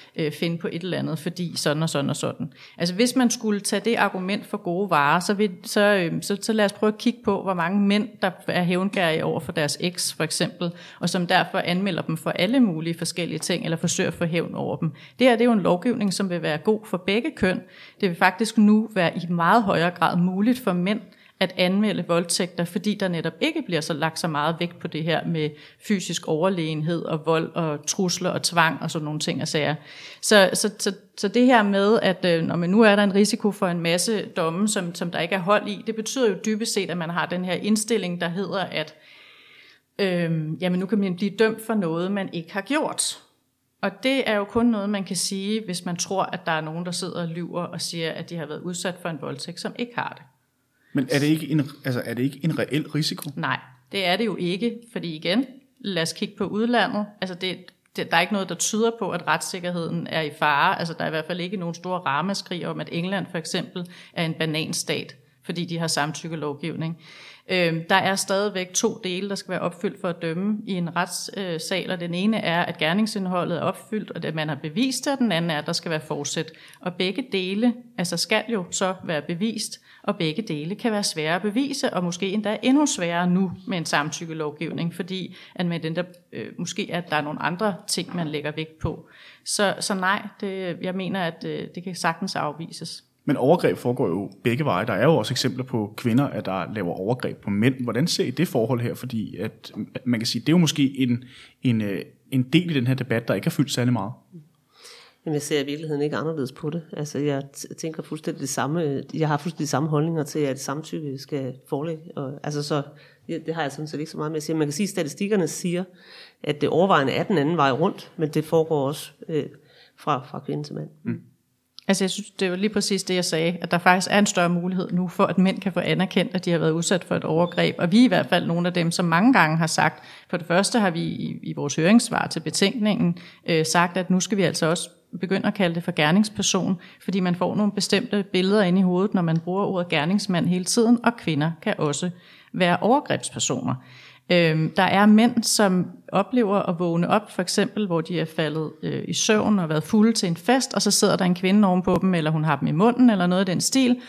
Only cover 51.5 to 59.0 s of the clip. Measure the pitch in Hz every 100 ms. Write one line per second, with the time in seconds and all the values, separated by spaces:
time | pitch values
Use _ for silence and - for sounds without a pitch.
51.5 | 156 135 - 139 120 - 113 135 - 170
52.5 | 143 107 143 - 147 156 180 156 143 147
53.5 | 127 - - _ 202 180 190 226 - 175
54.5 | 180 240 233 - 185 165 156 165 202 269
55.5 | - _ _ 202 175 165 - 196 - 180
56.5 | 190 233 240 190 202 208 - 185 175 185
57.5 | 180 - _ _ - 170 170 180 202 190
58.5 | 170 - 214 226 226